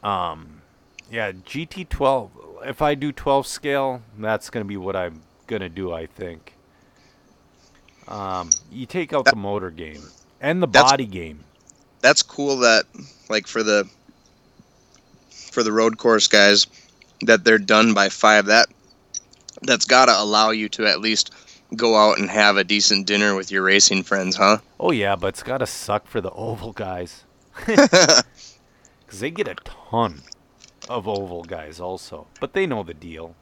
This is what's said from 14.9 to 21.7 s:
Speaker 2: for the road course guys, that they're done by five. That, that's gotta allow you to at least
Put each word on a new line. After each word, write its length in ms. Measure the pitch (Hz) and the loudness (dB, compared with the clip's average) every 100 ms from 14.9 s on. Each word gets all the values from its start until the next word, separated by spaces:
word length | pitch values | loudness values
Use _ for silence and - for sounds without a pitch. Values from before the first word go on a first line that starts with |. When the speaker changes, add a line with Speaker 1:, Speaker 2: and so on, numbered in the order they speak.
| _ _ _ _ - - | _ _ _ _ -20 -12
Speaker 2:
for 120 | - | -4
the 100 | 110 | -2
road 260 | 107 113 110 | 2 0 0
course 300 | 123 110 - | 2 2 4
guys, 380 | 107 101 101 - - _ _ _ _ | 6 6 6 2 -6 _ _ _ _
that 220 | 110 113 | 2 4
they're 140 | 92 113 | 6 2
done 340 | 98 110 113 | 4 4 4
by 160 | 104 98 | 2 0
five. 380 | - 107 107 101 | 2 4 4 4
That, 220 | 110 - _ _ _ _ - _ _ - - | 2 2 _ _ _ _ -20 _ _ -20 -14
that's 220 | - 123 | -2 -2
gotta 300 | - 127 131 104 | 4 6 6 4
allow 340 | 104 107 110 | 2 2 2
you 180 | 110 107 | 0 -6
to 160 | - 107 | -4 -2
at 140 | 82 | 0
least 320 | 107 107 - - - - _ | -2 -2 -4 -8 -20 -20 _